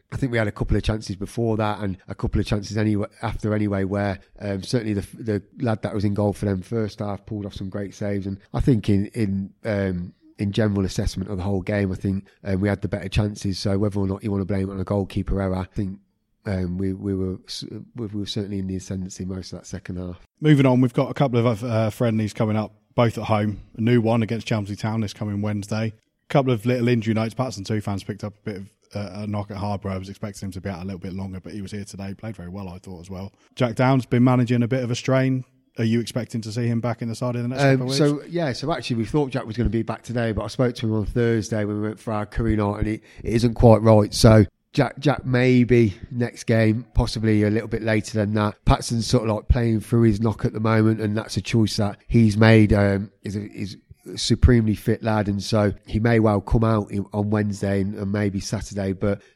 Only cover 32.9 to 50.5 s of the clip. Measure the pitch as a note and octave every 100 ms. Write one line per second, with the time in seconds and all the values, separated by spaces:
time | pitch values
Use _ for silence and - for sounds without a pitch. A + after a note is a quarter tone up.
32.9 | F2 F#2 F#2 G2 - _ - B2 A2+ B2+
33.9 | C3+ - B2 B2+ B2+ A#2 A#2+ A#2 C3 A#2+
34.9 | B2 - C3 C3 C3 - _ _ - A2+
35.9 | A#2 A2 B2+ G#2+ A#2 A2 A2+ A#2+ A#2 A#2
36.9 | A2+ A#2 A2+ B2+ A#2+ A#2+ C3 C3+ C3+ B2+
37.9 | C3+ D3 D3 - E3+ D3+ A2+ C3+ E3+ -
38.9 | A#2 G#2+ D3+ C3+ B2 A2+ A2 A2 A2+ A2+
39.9 | A2+ - A#2+ A#2 G#2+ G#2 - B2 - A2
40.9 | A2 G2+ B2+ A#2 A2+ - A2 G#2 G#2 G#2+
41.9 | G#2+ - G#2+ G#2 - A2+ G#2+ G2+ G#2 -
42.9 | A2 - - - A2 A#2+ A2+ A#2+ G#2+ A2+
43.9 | G#2+ G#2 - A#2 A2 G2 _ _ - B2+
44.9 | - D3 B2+ B2+ B2 B2+ B2+ A#2 A#2+ A2+
45.9 | - - A#2+ A#2+ - - A2+ A2 A2 -
46.9 | - A#2+ A2+ A2 G#2+ G#2 A2 A2 A2 A2
47.9 | A2 - G#2+ G#2 G#2+ G#2 - - B2+ -
48.9 | A#2 G#2+ B2 A2 G#2+ - B2+ A#2 A2 -
49.9 | A#2 A2+ G#2 A2+ - A#2+